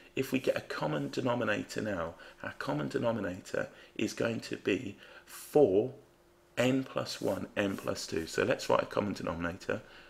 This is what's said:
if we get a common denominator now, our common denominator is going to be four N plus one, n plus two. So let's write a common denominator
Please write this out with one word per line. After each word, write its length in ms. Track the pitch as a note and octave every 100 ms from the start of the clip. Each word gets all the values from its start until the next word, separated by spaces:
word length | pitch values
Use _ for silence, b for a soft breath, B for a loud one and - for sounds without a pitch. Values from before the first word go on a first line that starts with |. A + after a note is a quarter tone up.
| B C3
if 180 | C3
we 60 | C3
get 180 | - A2+
a 40 |
common 480 | - - D3+ D3+ C#3
denominator 720 | C3+ B2 A#2+ G#2+ G#2 G2+ A2+
now, 340 | G#2+ F2+ E2 - B B
our 100 | G#2 -
common 300 | C3+ D3 C#3
denominator 800 | B2+ A#2 A2+ F#2 F#2+ - - - B B -
is 180 | G#2
going 280 | - A#2 A2+
to 160 | - A2
be 400 | - F#2+ G2+ - B B -
four 680 | - - D3+ A2 G2 B2+ - - - _ _ _ -
N 260 | B2+ C3+
plus 380 | C3 - A#2+ -
one, 260 | A2+ F#2+ - -
n 220 | G2 G2
plus 280 | - - -
two. 220 | E2 D#2+
So 160 | -
let's 260 | G2+ C#3 -
write 140 | A#2
a 40 | -
common 260 | - G#2
denominator 680 | E2 F#2 E2 E2+ F2+ - G#2 B B